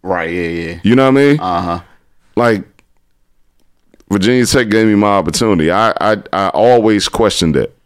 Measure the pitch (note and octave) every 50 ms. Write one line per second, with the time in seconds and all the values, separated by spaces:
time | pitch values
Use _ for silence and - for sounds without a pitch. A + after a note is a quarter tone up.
0 | - F#2 F#2 F2 E2 E2 E2+ F2+ E2+ E2 E2+ E2+ E2 E2 E2+ E2+ - G2 A#2 C3
1 | C3+ C3+ C3 C#3 C#3+ C#3+ D3 D3+ F3+ F#2 F2 E2+ F#2 F2 E2+ F2 - _ _ _
2 | _ _ _ _ _ _ _ - A#2+ A#2+ A2 G2+ - - _ _ _ _ _ _
3 | _ _ _ _ _ _ _ _ _ _ _ _ _ _ _ _ _ _ _ _
4 | _ _ G2 G2+ F#2+ A2 B2+ B2+ B2 A2+ - C#3 B2 G#2+ G2+ A2 A2+ A2 G#2+ G2+
5 | G#2 G#2 G2+ G2 F2 D#2 D#2+ - A#2 A2 G2+ E2+ D#2 D#2+ F2 G2 A2+ A2+ - -
6 | - G#2 A2 G2+ - - - F2+ G2 F#2+ - D2 G#2+ A#2+ B2 A#2+ G#2+ A2 G#2+ G2+
7 | - - - - A2+ G#2 - - F#2 E2 D2 C2+ A1+ - _ _ _